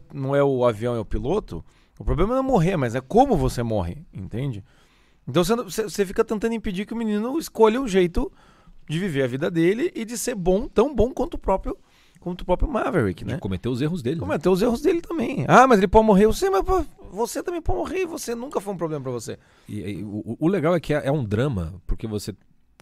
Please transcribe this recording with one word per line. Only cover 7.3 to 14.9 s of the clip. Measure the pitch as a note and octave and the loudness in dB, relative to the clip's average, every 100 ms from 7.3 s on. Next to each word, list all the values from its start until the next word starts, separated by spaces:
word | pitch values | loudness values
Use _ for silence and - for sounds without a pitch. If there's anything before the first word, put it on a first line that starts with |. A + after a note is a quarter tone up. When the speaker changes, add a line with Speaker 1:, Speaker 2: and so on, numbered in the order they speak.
| D#4 | -4
Speaker 1:
escolha | - - A3 A#3 | -4 4 4 4
um | C4+ | 0
jeito | F#3 F3+ - - - - _ - - - | 2 2 2 -4 -6 -20 _ -20 -18 -6
de | D#3 | -4
viver | G3 C#3 | -2 0
a | C3 | 0
vida | C3 E3+ | -2 -2
dele | E3 E3+ A3 F4 | 2 2 2 -2
e | - | -4
de | A3 A#3+ | -8 -6
ser | - | -6
bom, | A#3 F3 F#3+ G#3 | -2 2 2 2
tão | - C4+ | 2 2
bom | B3 A3+ | 2 0
quanto | - G#3+ | 0 -4
o | - | -4
próprio, | - F#3+ - - _ _ _ _ | -2 -2 -2 -10 _ _ _ _
quanto | F3 F3+ | -10 -6
o | |
próprio | - F3+ - | -2 0 0
Maverick, | C4+ D4 G3 G#2 F2+ | 0 0 2 0 0
Speaker 2:
De | - | -6
Speaker 1:
né? | C#3 | -6
Speaker 2:
cometer | G2+ F#2 A#2 | -4 -4 -2
os | B2+ | -2
erros | D3+ F3 | -2 -2
dele, | A#2 E3 | -4 -4
né? | D4 | -4
Speaker 1:
Cometer | B3 F3 | 0 2
os | F#3 | 4
erros | A#3+ A#3 | 2 2
dele | E4 | 2